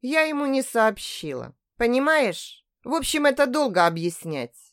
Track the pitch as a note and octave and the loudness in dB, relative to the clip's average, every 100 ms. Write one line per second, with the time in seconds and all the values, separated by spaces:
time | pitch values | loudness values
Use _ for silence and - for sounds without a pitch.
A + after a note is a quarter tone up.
0 | B3 D#4+ D#4 D4 C#4+ C4+ C4 A#3 A3 G#3 | 0 0 0 0 0 0 0 2 2 2
1 | - - D#3 C3 B2 - _ _ A#3 B3 | -12 -10 -8 -8 -10 -18 _ _ 0 2
2 | C#4+ D#4 A#3 E3 - - _ _ - D#4+ | 2 2 2 -2 -12 -20 _ _ -4 -4
3 | C4+ D#4 D4 C#4 C#4+ C4+ C#4 F3+ E3+ E3 | -2 2 2 2 0 2 0 4 2 2
4 | E3+ E3+ E3+ D3 A#2+ - - | -4 -6 -8 -8 -8 -12 -20